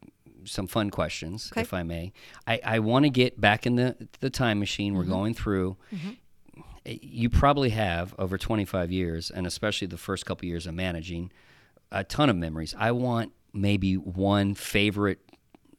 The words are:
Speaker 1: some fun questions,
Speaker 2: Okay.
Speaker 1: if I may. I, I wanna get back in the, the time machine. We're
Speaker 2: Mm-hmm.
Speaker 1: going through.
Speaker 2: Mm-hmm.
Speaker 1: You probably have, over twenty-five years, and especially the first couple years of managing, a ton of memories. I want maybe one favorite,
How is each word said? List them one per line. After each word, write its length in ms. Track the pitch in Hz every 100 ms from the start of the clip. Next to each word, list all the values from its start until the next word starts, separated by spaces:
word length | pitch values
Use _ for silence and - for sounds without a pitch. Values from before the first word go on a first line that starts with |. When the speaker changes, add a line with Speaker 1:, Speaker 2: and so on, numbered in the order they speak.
| - _ - 58 92
Speaker 1:
some 200 | - 95
fun 220 | 117 101
questions, 600 | - 80 - 80 104 -
Speaker 2:
Okay. 100 | -
Speaker 1:
if 120 | 233 92
I 80 |
may. 280 | 85 82 87 - - - -
I, 120 | 117
I 160 | - 113
wanna 300 | 107 127 147
get 300 | 127 123 -
back 280 | 104 107 123
in 80 | 120
the, 320 | 127 - 110 -
the 100 | 131
time 260 | - 123 104
machine. 380 | 101 - 101 95
We're 60 |
Speaker 2:
Mm-hmm. 80 | 82
Speaker 1:
going 220 | 92 104 113
through. 420 | 113 98 92 98 -
Speaker 2:
Mm-hmm. 160 | 196 175 247 - - - - - - -
Speaker 1:
You 440 | 117 139 120 120
probably 400 | - 139 143 131
have, 420 | 110 101 85 90 -
over 180 | 95 95
twenty-five 540 | - 110 98 95 87
years, 400 | 92 87 82 82
and 160 | - 90
especially 400 | - 107 - 95
the 100 | 87
first 300 | - 95 -
couple 200 | 92 87
years 200 | 85 82
of 80 | 82
managing, 560 | 92 85 82 85 90 _ _ - _ _ -
a 120 | 98
ton 260 | 95 - 147
of 60 | 92
memories. 400 | 82 80 80 -
I 140 | 110
want 400 | 120 123 117 110 _ _
maybe 440 | 101 101 101 95 95
one 560 | 95 90 98 101 98
favorite, 640 | 101 - 107 104 101 101 90 _ - _ - _